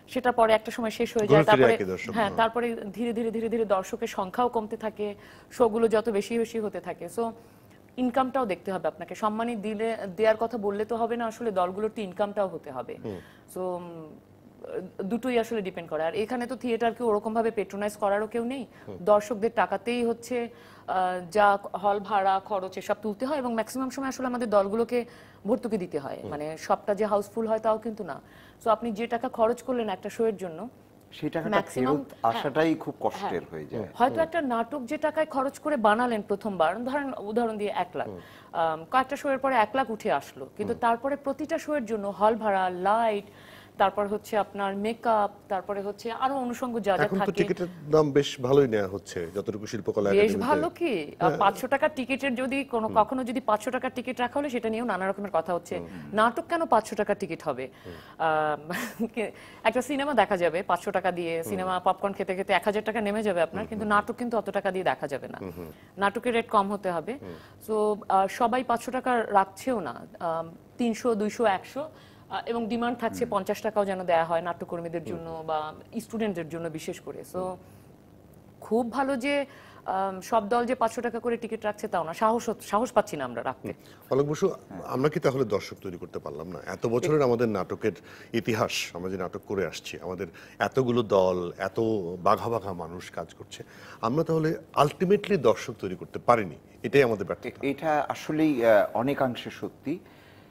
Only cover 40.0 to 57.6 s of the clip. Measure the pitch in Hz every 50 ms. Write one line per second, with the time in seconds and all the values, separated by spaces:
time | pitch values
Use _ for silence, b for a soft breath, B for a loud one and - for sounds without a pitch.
40 | - 202 156 139 - - - 135 135 - - - 208 196 - - 240 233 233 233
41 | 254 277 285 285 - 277 269 - 311 - 330 294 - 302 302 294 226 202 226 208
42 | 196 202 190 170 208 220 233 214 220 208 196 190 185 185 180 180 185 196 214 226
43 | 233 220 208 202 196 - B B B B B B B B B - 202 190 190 208
44 | 208 196 214 208 - - 226 208 190 - - 202 202 196 196 202 202 220 233 226
45 | - 240 220 208 202 196 - - - - 202 185 180 - 202 202 196 208 202 202
46 | - 233 226 - 269 262 277 269 247 240 240 - 262 247 226 233 190 202 185 170
47 | 151 - 190 196 202 196 175 202 170 156 - - 175 175 180 165 147 147 151 156
48 | 151 143 135 147 135 - - - 123 123 139 143 139 120 110 104 98 92 101 92
49 | - - - 92 85 82 90 101 92 110 104 101 107 - - 104 85 113 101 107
50 | 101 98 98 202 208 226 - - - 262 302 302 311 349 349 - 349 302 220 165
51 | 147 - - - 175 185 - 180 208 202 196 - 262 240 277 269 302 302 302 262
52 | 247 - 269 - 269 277 240 247 262 247 277 277 262 - 240 226 220 214 196 220
53 | 208 - 269 262 254 233 226 254 - - 208 208 - 262 247 254 262 254 - 254
54 | 240 262 233 - 247 240 - 285 285 294 233 240 - 220 220 226 247 226 190 180
55 | 190 190 196 202 202 185 - 160 160 - 175 170 170 - 185 170 170 160 190 165
56 | 147 147 190 214 220 240 233 330 330 - 339 330 330 - 254 220 - - 214 214
57 | 208 - 202 - 196 156 165 - - 156 131 123